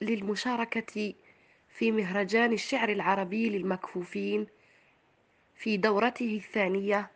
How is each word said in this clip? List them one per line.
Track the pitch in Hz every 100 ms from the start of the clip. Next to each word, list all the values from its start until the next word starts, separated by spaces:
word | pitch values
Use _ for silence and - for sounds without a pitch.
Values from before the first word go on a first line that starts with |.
للمشاركة | 214 220 196 202 254 233 233 233 220 214 208 - - _ _ _ _
في | - 226
مهرجان | 220 180 196 190 226 233
الشعر | 214 - 269 226
العربي | 202 170 196 180 214 226
للمكفوفين | 202 185 185 - 185 175 202 202 208 214 _ _ _ _ _ _ _ _ _ _ -
في | 220 208
دورته | 214 202 233 240 240 214
الثانية | - 220 190 190 196 202 202